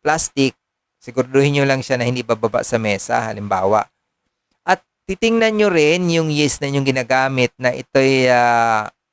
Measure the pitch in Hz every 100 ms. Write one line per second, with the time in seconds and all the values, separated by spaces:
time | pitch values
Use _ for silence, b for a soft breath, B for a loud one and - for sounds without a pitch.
0 | 147 160 - 139 135 - _ _ _ _
1 | - 123 123 135 143 143 139 135 127 123
2 | 120 123 117 110 113 117 - 117 107 98
3 | - 120 110 107 104 95 95 107 - _
4 | _ _ _ _ _ _ - 185 _ _
5 | - 190 226 226 220 214 208 170 151 180
6 | 175 165 160 147 147 - 139 139 135 131
7 | 120 131 135 131 123 - 127 131 - 135
8 | 135 135 127 123 120 117 117 110 107 -
9 | _